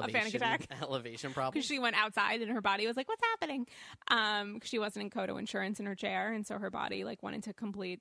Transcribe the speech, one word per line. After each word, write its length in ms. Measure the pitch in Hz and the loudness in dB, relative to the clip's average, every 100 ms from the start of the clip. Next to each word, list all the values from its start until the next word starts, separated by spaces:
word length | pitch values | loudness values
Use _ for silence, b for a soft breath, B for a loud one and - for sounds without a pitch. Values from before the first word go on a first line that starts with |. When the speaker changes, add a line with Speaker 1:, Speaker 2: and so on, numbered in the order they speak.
| 220 | 2
Speaker 1:
panic 60 | 233 | 2
Speaker 2:
elevation, 260 | 214 226 | 2 2
Speaker 1:
attack. 240 | 233 - - | 2 2 -2
Speaker 2:
<laughs> 100 | 139 | -6
elevation 500 | 147 135 117 117 135 | -2 -2 -4 -6 -4
problems? 300 | 131 131 302 | 0 2 2
Speaker 1:
'Cause 60 | 262 | 0
she 100 | 285 | 2
went 160 | 240 | 4
outside 460 | 208 214 220 202 226 | 4 4 4 2 2
and 80 | 220 | 0
her 100 | 240 | 2
body 260 | 202 196 220 | 2 2 2
was 80 | 240 | 0
like, 120 | 277 | -2
"What's 140 | 440 | 0
happening?" 460 | 466 453 311 277 240 B B B - | 2 2 0 -2 -4 B B B 2
Um, 500 | 233 214 208 202 214 | 4 4 2 0 -6
'cause 100 | - | -2
she 120 | 233 | 0
wasn't 240 | 208 208 | 0 -2
in 60 | 202 | -4
coda 260 | 220 190 - | -2 -2 -2
insurance 420 | 226 202 190 208 | -2 -2 0 -2
in 80 | 202 | -4
her 80 | |
chair, 380 | 190 196 190 202 | -2 0 0 0
and 120 | 226 | -2
so 140 | 202 202 | -4 -4
her 120 | 196 | -2
body, 340 | 190 - 196 | -2 -2 -2
like, 180 | 196 - | -4 -6
went 140 | 202 220 | -6 -6
into 160 | 208 | -8
complete 480 | - 220 196 185 180 | -6 -6 -4 -6 -6